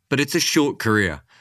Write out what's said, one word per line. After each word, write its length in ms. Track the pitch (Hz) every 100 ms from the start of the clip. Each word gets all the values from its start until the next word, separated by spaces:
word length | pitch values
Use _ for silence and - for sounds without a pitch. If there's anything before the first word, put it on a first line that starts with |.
| -
but 100 | 131
it's 140 | 143
a 60 | 175
short 380 | - 160 143 -
career. 440 | 113 107 95 71 - _